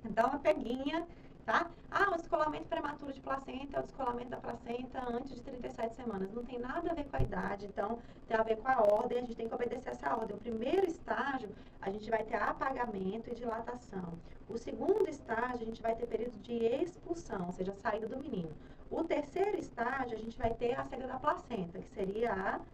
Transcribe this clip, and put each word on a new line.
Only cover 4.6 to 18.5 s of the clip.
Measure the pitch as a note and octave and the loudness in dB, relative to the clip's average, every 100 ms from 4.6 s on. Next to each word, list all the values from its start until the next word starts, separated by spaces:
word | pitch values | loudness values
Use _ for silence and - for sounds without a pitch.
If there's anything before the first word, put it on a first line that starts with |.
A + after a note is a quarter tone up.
| A#3+ A#3+ B3+ C4 B3 | -4 -4 -4 -4 -2
antes | A#3+ C#4+ | -2 -4
de | A#3+ | -10
trinta | - B3 - | -10 -8 -8
e | |
sete | - A3+ - | -4 -4 -2
semanas. | A#3+ G3 F#3+ | -4 -2 -4
Não | A3+ | -4
tem | B3 B3 | -6 -6
nada | A#3+ D#4+ E4+ | -4 -2 0
a | |
ver | E4 | -2
com | C#4+ C4 | -2 2
a | |
idade, | - - G3 G3+ | 2 2 -2 -4
então | G3+ A3+ G#3 A#3 - - - | -4 -2 -2 -2 -6 -16 0
tem | A3+ | 4
a | |
ver | A3 A3 | 4 4
com | C4 | 4
a | C4 | 8
ordem, | G#3 G#3 A#3+ A#3+ | 8 8 4 0
a | |
gente | B3 | 0
tem | A3+ A3+ | -4 -2
que | |
obedecer | B3 A#3+ B3 B3 | 0 -2 -2 -4
essa | A#3+ C#4 | -2 0
ordem. | A#3+ A3 G3+ | 0 0 -4
O | |
primeiro | A#3+ A3 B3 F4+ F#4 | -4 0 4 4 4
estágio, | - - A3 C4+ C4 G3+ - - - | 0 -2 0 2 0 -4 -10 -14 -6
a | F#3+ | -4
gente | G#3 G#3+ | -4 0
vai | A3 | 0
ter | A3 A3+ | 2 2
apagamento | G#3 D4+ C#4 C4+ A3+ G3+ F#3+ A3 A#3 | 4 4 0 2 0 2 0 0 -4
e | |
dilatação. | A#3 A#3+ G#3+ - A#3+ - F#3+ F3 E3+ - - - | -4 -2 -2 -2 -6 -6 -6 -4 -8 -10 -14 -6
O | A3+ | -6
segundo | - A3 D4+ G#4 E4+ | -4 0 4 6 4
estágio, | C#4+ - A3+ B3 A#3+ | 0 -2 0 2 0
a | |
gente | A3+ A3+ | -4 -2
vai | A3+ | 0
ter | A#3 A#3 | 0 0
período | A3 A#3+ G#3+ | -2 -2 -6
de | - | -4
expulsão, | A#3 A3+ C4+ F4 - - E4+ - G3 F3 | 2 4 4 2 -2 -4 -4 -2 -2 -2
ou | |
seja, | - F#3 | -2 -2
a | G3 | 0
saída | A#3 G#3+ G#3+ | 0 0 -2
do | C4+ | -4
menino. | D4+ G#3 D#3+ | -2 -2 -2